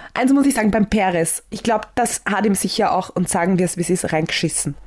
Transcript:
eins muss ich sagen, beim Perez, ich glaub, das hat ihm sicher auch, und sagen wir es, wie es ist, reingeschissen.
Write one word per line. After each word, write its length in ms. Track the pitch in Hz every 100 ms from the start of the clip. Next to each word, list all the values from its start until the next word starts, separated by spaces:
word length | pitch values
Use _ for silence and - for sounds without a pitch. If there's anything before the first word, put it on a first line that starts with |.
| -
eins 180 | - 262
muss 120 | 277 277
ich 100 | 226
sagen, 160 | 214
beim 180 | 220 202
Perez, 540 | 214 185 175 165 - -
ich 140 | 214
glaub, 240 | 233 220 - -
das 260 | 240 - -
hat 200 | 202 214
ihm 100 | 196
sicher 380 | 190 - 196
auch, 160 | 185 -
und 200 | - 180
sagen 300 | 185 175 180
wir 60 | 180
es, 120 | -
wie 40 |
es 80 | 170
ist, 220 | 180 -
reingeschissen. 640 | 160 160 - 160 - 147 -